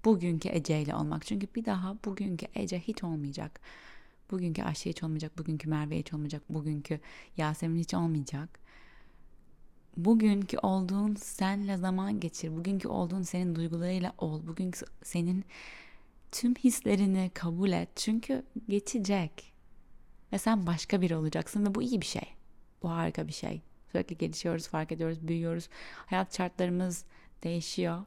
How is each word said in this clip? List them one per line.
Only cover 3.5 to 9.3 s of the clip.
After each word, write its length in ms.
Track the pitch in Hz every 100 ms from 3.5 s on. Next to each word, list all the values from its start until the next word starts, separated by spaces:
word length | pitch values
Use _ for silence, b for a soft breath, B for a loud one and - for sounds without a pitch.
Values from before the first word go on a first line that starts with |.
| - B B B B B B -
Bugünkü 320 | 185 175 156
Ayşe 280 | - 151 175
hiç 120 | 165
olmayacak. 360 | 160 156 156 -
Bugünkü 300 | 160 156 156
Merve 300 | 151 151 156
hiç 160 | 147
olmayacak. 280 | 151 147 151 -
Bugünkü 520 | 160 151 147 143 151 B B B -
Yasemin 440 | 151 156 165 165
hiç 140 | 165
olmayacak. 680 | 180 165 156 139 139 160 - B B B B B B B